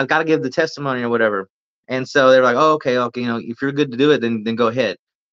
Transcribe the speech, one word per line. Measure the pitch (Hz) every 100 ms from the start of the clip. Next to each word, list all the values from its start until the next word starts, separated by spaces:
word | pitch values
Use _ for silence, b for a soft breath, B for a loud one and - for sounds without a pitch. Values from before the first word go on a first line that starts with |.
"I | 131
gotta | 156 160
give | 156
the | 131
testimony | 170 156 143 143 127
or | 120
whatever." | 117 110 98 95 _ _ _ -
And | 131 131
so | 143 131
they | 131
were | 123
like, | 123
"Oh, | 156
okay, | 151 135 123
okay. | 120 120
You | 120
know, | 117
if | - 117
you're | 139
good | 139 143
to | 120
do | 147
it, | 135
then, | 117 113
then | 107 113
go | 113
ahead." | 127 107 87 _ _ _